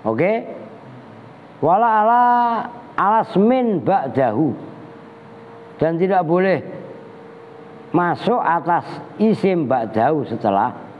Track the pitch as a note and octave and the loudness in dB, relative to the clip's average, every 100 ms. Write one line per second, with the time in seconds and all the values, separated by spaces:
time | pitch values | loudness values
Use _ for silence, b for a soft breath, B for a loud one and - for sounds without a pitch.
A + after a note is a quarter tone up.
0 | A2 A2+ F3 A3+ - - - - - - | -2 0 0 0 -4 -14 -16 -18 -20 -20
1 | - - - - - - C#3+ F#3+ A#3 A3 | -20 -20 -20 -20 -20 -4 0 2 4 4
2 | G#3+ A#3+ B3 A#3+ A#3+ A3+ - - - - | 4 4 4 4 2 -2 -6 -14 -12 -2
3 | F#3 A3 F3+ F3+ G#3 C4 A#3+ F#3 A2+ F#3+ | 2 2 2 2 4 4 2 0 2 0
4 | C#3 C3+ B2+ G#2+ D3+ - - - - - | 0 0 0 2 0 -2 -10 -18 -20 -20
5 | - - - - - - - - D#3 E3 | -20 -20 -20 -20 -20 -20 -20 -2 -2 0
6 | F#3 F#3 D#3 F3 F#3+ E3 - - - - | 2 2 2 2 2 0 -2 -14 -16 -18
7 | - - - - - - - - - D#3+ | -20 -20 -20 -20 -20 -20 -20 -20 -4 -2
8 | F3 D3 - A#3+ - E3 D#3 E3+ - - | 0 -2 0 0 2 0 2 -2 -2 -14
9 | - - G#3+ G3 G3 F3+ C3 C3 A2 A2 | -14 0 2 2 2 0 0 0 0 2
10 | A#2+ D#3 A#2 A2 A2 G2 A#2 - - | 2 2 -2 -2 2 2 0 -4 -16